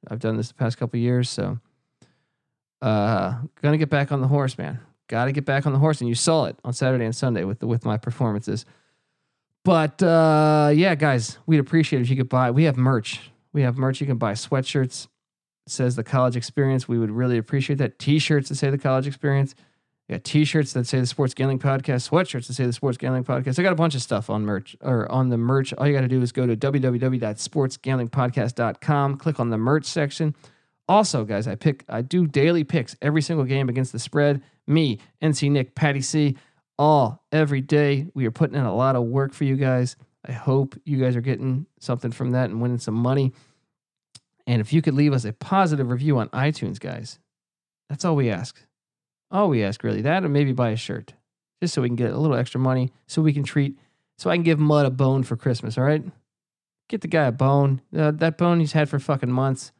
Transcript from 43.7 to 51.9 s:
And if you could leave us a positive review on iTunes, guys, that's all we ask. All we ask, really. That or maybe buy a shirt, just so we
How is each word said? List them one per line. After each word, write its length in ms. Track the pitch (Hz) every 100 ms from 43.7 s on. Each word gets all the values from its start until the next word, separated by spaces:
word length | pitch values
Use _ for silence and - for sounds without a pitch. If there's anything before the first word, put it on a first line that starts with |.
| _ _ _ _ - _ _ -
And 160 | 120
if 100 | 107
you 80 | 156
could 140 | 156
leave 180 | 139 147
us 140 | 135 110
a 80 |
positive 560 | 113 - 196 185 151 127
review 260 | 123 147 135
on 140 | 107
iTunes, 500 | 120 139 151 98 95
guys, 380 | 92 87 120 - _ _ _ _ _ _ _
that's 160 | 143 185
all 100 | 156
we 140 | 123
ask. 280 | 92 117 - _ _ _ _ _ _ _
All 200 | 185 202
we 120 | 127
ask, 220 | 101 107
really. 160 | 117 104
That 240 | 120 180
or 60 | 180
maybe 220 | 143 143
buy 180 | 131 120
a 60 | 113
shirt, 360 | - - - - _ _ _ _
just 140 | 175
so 80 | -
we 60 | 123